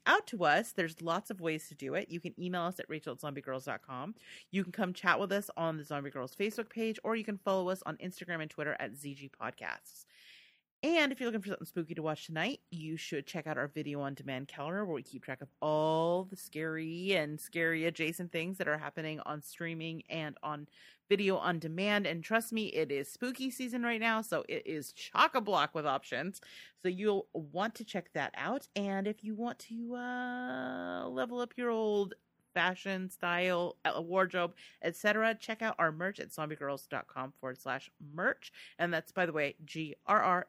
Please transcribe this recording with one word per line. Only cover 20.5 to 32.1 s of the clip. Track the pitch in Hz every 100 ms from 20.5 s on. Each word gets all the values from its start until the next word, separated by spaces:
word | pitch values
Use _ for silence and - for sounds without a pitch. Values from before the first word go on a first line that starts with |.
| 147 151 - - - -
video | 202 196 190
on | 180 170
demand. | 160 165 202 208 175
And | 170
trust | 160 220 220
me, | 220 208
it | - 151
is | 139 139
spooky | - 247 254 262
season | 247 254 247
right | 233 226
now, | 226 220
so | 226 160 -
it | - -
is | 151 -
chock-a-block | - - - 320 254 208 175 147 160
with | 147
options. | 135 - 127 175 - - - - _
So | 185
you'll | 185 214 196 -
want | 170 147 170 226 -
to | 226
check | 185 -
that | 156 135 -
out. | 156 269 - 202
And | 202 196 202
if | 214
you | 214 214
want | 240 233 -
to, | 233 233 247
uh, | 247 247 247 247 247 254 254 262 87 90 -
level | 254 240 247
up | 240 -
your | 240
old | 226 214 208 196